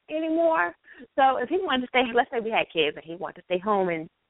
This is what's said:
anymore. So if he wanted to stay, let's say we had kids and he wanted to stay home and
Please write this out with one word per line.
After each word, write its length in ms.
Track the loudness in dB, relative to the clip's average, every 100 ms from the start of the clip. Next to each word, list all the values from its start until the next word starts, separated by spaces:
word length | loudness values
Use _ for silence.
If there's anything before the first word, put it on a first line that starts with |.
| -8
anymore. 640 | -4 -2 2 2 2 0 -6 -20 -20 -6 2
So 220 | 4 2
if 100 | -2
he 80 | -2
wanted 200 | 0 -2
to 60 | 0
stay, 160 | 0 2
let's 160 | 2 0
say 100 | -2
we 100 | -2
had 160 | -2 0
kids 240 | 0 -2 -2
and 80 | -12
he 100 | -12
wanted 200 | -12 -12
to 60 | -6
stay 120 | -4
home 300 | 0 0 0
and 180 | -2 -8 _